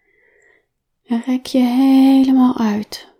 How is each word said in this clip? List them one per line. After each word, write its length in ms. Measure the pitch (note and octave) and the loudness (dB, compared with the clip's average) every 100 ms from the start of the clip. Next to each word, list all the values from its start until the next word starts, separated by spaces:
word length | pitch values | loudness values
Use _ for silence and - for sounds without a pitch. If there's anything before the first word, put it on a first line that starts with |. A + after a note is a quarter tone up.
| _ _ _ _ _ _ _ _ _ _ | _ _ _ _ _ _ _ _ _ _
En 180 | - A#3 | -10 -8
rek 240 | B3 B3+ - | -6 -8 -4
je 140 | C4 | -2
helemaal 1000 | B3 B3 C4+ C4+ C4+ C4+ C4 C4 B3+ B3 | -2 0 2 4 4 4 2 2 0 0
uit. 560 | A3 G#3 G#3 - - | -4 -4 -10 -16 -20